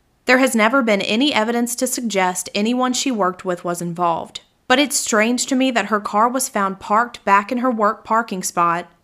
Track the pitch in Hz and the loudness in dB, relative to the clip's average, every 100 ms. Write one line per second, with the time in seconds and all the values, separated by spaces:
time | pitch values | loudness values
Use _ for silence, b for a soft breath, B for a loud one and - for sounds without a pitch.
0 | _ _ - 254 262 240 214 269 226 196 | _ _ 2 4 4 4 4 4 2 0
1 | - 220 294 220 220 233 240 - 254 269 | 0 0 0 0 0 -2 -2 -2 -4 -4
2 | 240 190 185 180 - 202 214 247 254 254 | -4 0 0 -2 -6 -2 0 0 0 -2
3 | 277 226 185 180 185 175 175 175 175 170 | -2 0 -2 -2 -6 -4 -4 -4 -6 -2
4 | 175 165 - - _ _ - 254 294 - | -2 -2 -6 -14 _ _ 0 2 2 0
5 | - 220 220 247 - 254 262 233 202 208 | 0 2 2 0 0 0 2 0 0 -2
6 | 208 208 240 262 - 214 196 190 - 208 | -2 2 2 0 -4 -2 -2 -4 -2 0
7 | 240 - - 196 202 254 262 220 208 214 | 0 -4 2 2 2 -2 -2 0 0 0
8 | - 220 226 190 180 - 170 170 - _ | -2 -2 -2 -4 -6 0 0 0 -6 _